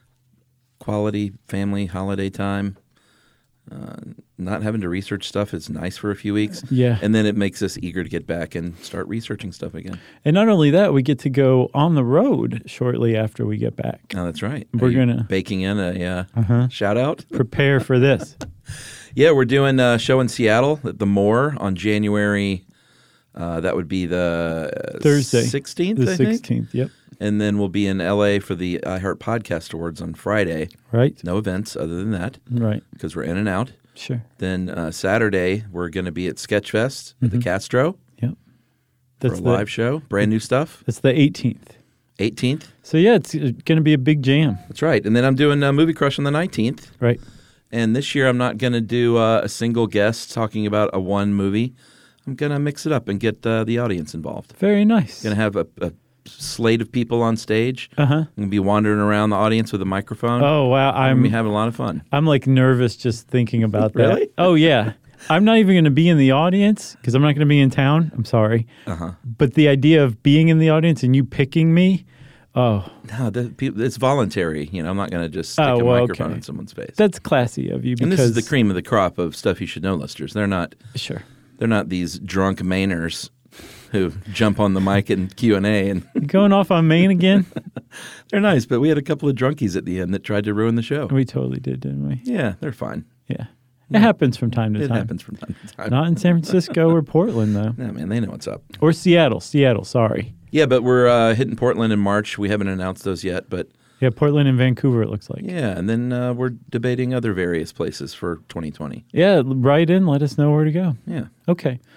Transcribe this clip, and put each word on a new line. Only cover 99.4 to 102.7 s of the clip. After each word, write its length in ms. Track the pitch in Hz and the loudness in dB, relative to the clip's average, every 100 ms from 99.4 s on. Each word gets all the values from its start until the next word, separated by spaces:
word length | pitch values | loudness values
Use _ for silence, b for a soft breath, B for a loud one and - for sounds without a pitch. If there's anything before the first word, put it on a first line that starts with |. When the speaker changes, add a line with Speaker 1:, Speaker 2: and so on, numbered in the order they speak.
Speaker 2:
Seattle, 440 | - 147 131 107 | -2 2 4 2
sorry. 500 | 104 123 110 - 120 - - | 0 0 2 0 -6 -14 -2
Speaker 1:
Yeah, 160 | 151 139 | 2 4
but 160 | 127 | 4
we're, 240 | 123 127 123 | 4 4 6
uh, 280 | 120 113 | 6 4
hitting 200 | 113 135 113 | 2 -2 -2
Portland 360 | 123 107 113 | 0 0 0
in 60 | 104 | 2
March. 380 | 101 104 104 - | 2 0 -2 -4
We 100 | 101 | -2
haven't 200 | 104 | -2
announced 360 | 98 | -2